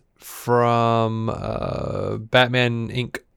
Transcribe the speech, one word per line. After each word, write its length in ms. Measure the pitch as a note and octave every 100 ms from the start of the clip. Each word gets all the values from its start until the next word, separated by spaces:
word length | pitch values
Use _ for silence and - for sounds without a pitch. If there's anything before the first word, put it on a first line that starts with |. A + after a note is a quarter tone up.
| _ _
from, 1120 | - - - A#2+ A#2+ A#2 A#2 A2+ A2+ A2+ A2+
uh, 840 | - - - - - - - G2 G#2
Batman 720 | A2 B2+ B2 B2+ B2 A#2 A2+
Inc. 280 | A#2 A#2+ - _